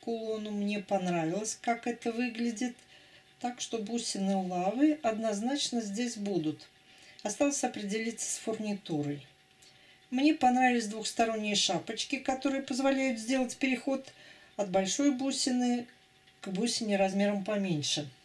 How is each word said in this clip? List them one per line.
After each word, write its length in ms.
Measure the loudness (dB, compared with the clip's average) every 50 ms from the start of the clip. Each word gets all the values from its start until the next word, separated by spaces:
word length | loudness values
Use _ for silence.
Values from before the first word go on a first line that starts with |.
кулону, 500 | -6 -6 -4 -4 -4 -4 -4 -4 -4 -4
мне 300 | -2 -2 0 0 0 -2
понравилось, 760 | -2 0 0 0 2 2 0 0 0 0 0 -2 -4 -4 -8 -4 -2
как 240 | -2 -2 0 -2
это 260 | -6 -6 -4 -4 -4 -2
выглядит. 640 | -2 -4 -4 -2 -2 -2 -2 -2 -2 -4 -6 -6 -8 -18 -20 -20 -20 -20 -20 -20 -20 -20 -20 _ _
Так 200 | -6 -6 -6 -6
что 180 | -8 -6 -4 -6
бусины 580 | -4 -4 -4 -4 -4 -4 -2 0 0 2 2
лавы 640 | 2 0 0 -2 0 0 0 2 4 4 4 4 4 0
однозначно 760 | 0 0 0 0 -2 -2 0 0 -2 0 0 -2 0 -2 -2
здесь 360 | -2 -2 -2 -2 -2 -2 -2
будут. 520 | -4 -4 -2 0 0 0 0 -2 -4 -10 -20 _ _ _ -20 -20 -20 -20 -20 -20 -8 -6
Осталось 420 | -6 0 2 0 0 2 0 -2
определиться 680 | -2 -2 -4 -4 -4 -2 -2 -2 -4 -4 -6 -6 -6
с 80 | -6 -6
фурнитурой. 880 | -4 -4 -4 -4 -2 -4 -4 -4 -4 -4 -2 -2 -2 -2 -4 -6 -8 -16 -20 _ _ _ _ _ -20 -20 -20 -20 -20 -20 -20 -20 -14 _
Мне 240 | 0 4 4 4 6
понравились 520 | 6 6 6 6 8 6 6 6 4 0
двухсторонние 680 | -2 -4 -6 -6 -6 0 2 2 2 2 -2 0 0 2
шапочки, 640 | 2 2 2 2 0 -2 -4 -6 -6 -4 -4 -4 -4
которые 440 | -2 -2 -2 0 0 0 0 0 -2
позволяют 560 | -2 -2 2 2 2 4 4 2 0 0 -2
сделать 380 | 0 0 2 2 2 0 -2
переход 560 | -2 0 0 0 0 0 -2 -2 -2 -4 -10 -18 -20 -20 -20 -20 -20 -20 -16 -6
от 140 | -4 -4 2
большой 400 | 2 2 2 2 0 2 2 2
бусины 760 | 2 2 0 -2 -2 0 0 0 2 2 2 2 2 0 -2 -6 -14 -20 -20 _ _ _ _ -20 _ _
к 80 | -10 -6
бусине 480 | -2 0 0 0 0 -2 0 0 2
размером 480 | 4 4 2 4 2 2 2 2 0 -2
поменьше. 640 | -2 -2 -2 0 0 0 0 0 0 -2 -2 -2 -6 -10 -16 _